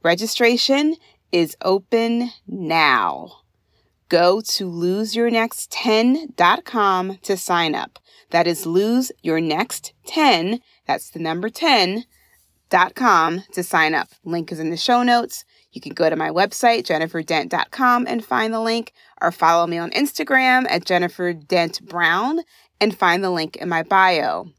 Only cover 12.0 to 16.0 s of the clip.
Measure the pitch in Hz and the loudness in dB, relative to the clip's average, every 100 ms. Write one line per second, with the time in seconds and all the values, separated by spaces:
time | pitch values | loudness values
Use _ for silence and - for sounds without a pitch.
12 | - _ _ _ _ _ _ 175 185 - | -8 _ _ _ _ _ _ 0 2 0
13 | 254 175 160 175 - - 175 170 156 156 | 2 4 2 -2 -8 -8 -2 0 2 0
14 | - _ 170 170 160 160 160 170 - 240 | -4 _ -8 -6 -6 -8 -6 -4 0 2
15 | 247 240 - - - _ _ - 143 - | 4 2 0 -12 -16 _ _ -16 -14 0